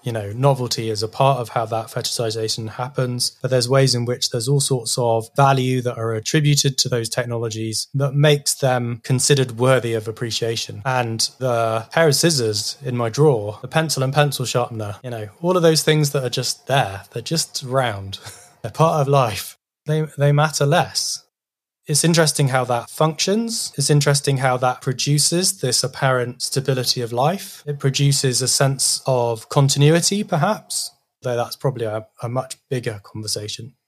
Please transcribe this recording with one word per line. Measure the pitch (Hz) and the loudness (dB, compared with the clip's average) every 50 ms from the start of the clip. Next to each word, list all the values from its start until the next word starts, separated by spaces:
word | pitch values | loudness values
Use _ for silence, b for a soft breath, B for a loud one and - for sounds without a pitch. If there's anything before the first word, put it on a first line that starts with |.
| _ | _
You | 127 | -6
know, | 117 113 104 101 | -6 -6 -6 -6
novelty | 101 120 135 143 135 127 127 117 - - 113 113 | -4 2 4 4 4 4 0 -4 -4 -4 -4 -4
is | 110 104 | -4 -4
a | 110 107 | -4 -6
part | - - 135 135 139 123 | 0 2 4 4 4 2
of | 120 107 | -2 -4
how | - 127 113 | -4 -4 -2
that | 110 117 113 113 113 | -2 -4 -4 -4 -6
fetishization | - 127 117 - - - 120 113 107 113 110 110 - - 113 107 | -8 -6 -6 -4 -4 -4 -4 -4 -2 -4 -4 -4 -4 -4 -6 -8
happens, | 104 - 123 131 - - 131 123 123 123 - - - _ | -6 -8 -8 -6 -2 -2 -2 -2 -2 -4 -4 -4 -6 _
but | - 127 | -4 0
there's | 131 127 120 120 | 2 2 2 4
ways | 135 135 135 131 | 4 4 4 4
in | 123 120 120 | 2 0 0
which | 117 123 - - - | -2 -2 -4 -4 -4
there's | - 123 110 | -4 -4 0
all | 127 143 139 | 2 2 2
sorts | 135 - 139 127 113 - - | 2 2 0 -2 -2 -4 -2
of | - 123 117 113 113 113 - _ | 0 2 2 2 2 0 -2 _
value | - 139 135 135 131 127 127 127 127 | 4 4 4 4 4 2 0 0 0
that | 117 123 120 117 | -2 -4 -4 -4
are | 113 113 113 | -4 -4 -4
attributed | 110 - - - 160 147 147 147 139 - 143 131 - | -4 -4 0 2 2 4 4 4 4 2 0 0 0
to | - - | -2 0
those | 127 120 117 110 | 0 -2 -2 -2
technologies | - - 123 120 120 117 117 117 107 110 113 113 110 - - _ | -4 -4 -4 -2 -4 -4 -4 -4 -4 -4 -6 -4 -4 -6 -8 _
that | _ 135 139 139 135 | _ -2 -2 0 2
makes | 143 147 156 147 147 143 - - | 4 4 6 4 4 2 -4 -2
them | - - 131 127 123 120 117 120 113 | 0 0 0 2 0 0 -2 -6 -8
considered | _ - 131 123 - - 147 139 131 117 110 110 | _ 0 0 0 4 4 4 4 2 0 0 0
worthy | 123 131 131 127 117 117 113 | 4 4 4 4 2 0 -4
of | 110 104 | -2 -4
appreciation. | 113 110 - 123 117 107 - 117 113 117 113 - - 107 104 101 | -6 -8 -6 -8 -6 -4 -4 -2 -2 -2 -4 -6 -8 -10 -8 -4
And | 135 131 127 123 117 113 110 - - - _ | -2 -2 -2 -2 -2 -2 -4 -4 -4 -4 _
the | 131 127 120 117 117 113 113 113 110 - | -2 -2 0 0 0 0 -2 -4 -6 -2
pair | - 160 165 | 2 4 4
of | 156 139 | 4 4
scissors | - - 170 165 135 120 110 104 104 - - - - 139 | 4 2 2 2 2 0 0 -2 -2 -4 -6 -10 -8 -8
in | 131 123 | -6 -2
my | 123 120 113 | -2 -2 -2
drawer, | 110 139 147 156 135 110 101 104 104 - | 2 4 4 4 4 2 -2 -6 -10 -10
the | - - | -14 -4
pencil | - 160 160 156 - 139 131 | -2 -2 -2 0 -2 -2 -2
and | 131 139 | 0 2
pencil | 151 147 143 131 - 127 | 2 2 2 0 -4 -6
sharpener, | 117 - 127 120 117 120 107 104 101 101 - | -2 0 -2 -2 -2 -4 -8 -8 -8 -8 -10
you | - 127 | -10 -10
know, | 120 113 107 101 - _ | -10 -10 -10 -12 -12 _
all | 170 175 180 | -2 0 2
of | 180 165 | 4 6
those | 165 160 156 | 6 4 4
things | - - 156 151 151 143 | 4 2 4 4 2 2
that | - 143 | 0 -2
are | 131 123 | -2 -2
just | - - 123 - - - _ - | -4 -4 -4 -4 -6 -8 _ 0
there, | 127 139 120 98 98 95 - - | 0 0 0 0 -4 -12 -14 -12
they're | - 120 | -12 -10
just | 113 - 165 165 - - - - 143 | -6 -4 -4 -4 -4 -4 -6 -10 -8
around. | 127 127 135 131 120 104 98 98 98 98 - - | -2 -2 0 0 0 -2 -6 -8 -10 -12 -12 -14
<laughs> | - - - - - _ _ | -18 -18 -18 -20 -20 _ _
They're | - 110 | -12 -12
part | - - 156 165 170 156 | 0 2 2 2 4 2
of | 143 | 2
life. | 131 143 139 127 113 101 95 - - - _ _ _ _ _ _ | 2 4 2 2 2 -2 -6 -10 -12 -16 _ _ _ _ _ _
They, | - 151 156 156 151 - - | -2 -2 -2 -2 -4 -2 0
they | 139 143 | 2 4
matter | 147 147 151 156 147 - 147 | 4 4 2 2 2 0 0
less. | 139 156 180 131 98 - - - - - - _ _ _ _ _ _ _ _ _ _ _ _ _ | 2 2 2 2 0 -4 -6 -6 -6 -8 -10 _ _ _ _ _ _ _ _ _ _ _ _ _
It's | - 151 143 | -2 -2 2
interesting | - 160 175 165 160 151 - - 147 131 | 2 2 4 4 2 2 2 0 0 2
how | 127 131 123 | 2 0 0
that | 117 123 117 117 - | 0 -2 -4 -4 -8
functions. | - - 160 156 156 - - - 196 220 233 226 226 - - - - - | -2 0 0 0 0 -2 -2 0 0 0 -2 -4 -4 -6 -6 -8 -4 -4
It's | 139 - | 0 2
interesting | 151 147 143 151 143 139 - 143 139 131 | 2 4 4 4 2 2 2 0 0 2
how | 135 131 127 | 2 0 0
that | 123 123 127 127 - | 2 0 0 -2 -2
produces | - 135 123 117 - 143 147 151 143 - 170 175 190 185 - - | -4 -6 -4 -2 0 0 2 2 2 2 2 0 0 0 -2 -2
this | - 131 117 - - | -2 -2 0 0 -2
apparent | 123 - - 143 135 131 127 123 120 123 - | -2 -4 -2 0 2 2 0 0 -4 -6 -8
stability | - - - 139 135 - 131 127 120 - - 131 | -8 -4 -4 -2 0 0 -2 -2 0 -2 -2 -2
of | 120 113 | -4 -4
life. | 120 120 131 151 185 202 - - - - - | 0 2 2 2 0 -2 -6 -14 -18 -14 -10
It | 143 147 143 | -10 -8 -2
produces | - 139 131 - 143 139 139 - - 131 123 - | -2 0 2 4 4 4 4 2 0 0 0 0
a | 131 123 | 0 0
sense | - - 143 135 135 120 - - - - - | 2 2 2 2 2 0 0 -2 -2 -2 0
of | - 131 123 120 120 117 113 - _ | 0 2 2 2 0 -2 -4 -6 _
continuity, | - 147 139 135 - 139 143 151 160 170 165 - 202 208 208 | 2 4 4 4 4 4 6 6 6 4 2 0 -2 -2 -2
perhaps, | - 185 160 156 196 214 - - _ - - - - _ _ _ _ _ _ | -2 0 0 2 0 0 -2 -6 _ -8 -8 -8 -8 _ _ _ _ _ _
though | - 127 123 | -6 -4 -2
that's | 120 120 113 - | -2 -2 -4 -6
probably | - - 143 117 117 117 | -4 -4 -4 -4 -2 -6
a, | 110 107 110 110 _ _ _ | -4 -4 -6 -8 _ _ _
a | - 117 | -8 -6
much | 120 131 - - - _ _ _ | -4 -6 -6 -6 -12 _ _ _
bigger | 139 127 110 117 110 101 _ | -6 -6 -4 -6 -8 -8 _
conversation. | - _ 107 107 104 - 107 104 104 - - 113 - _ _ _ | -14 _ -10 -8 -6 -6 -6 -6 -10 -10 -12 -12 -16 _ _ _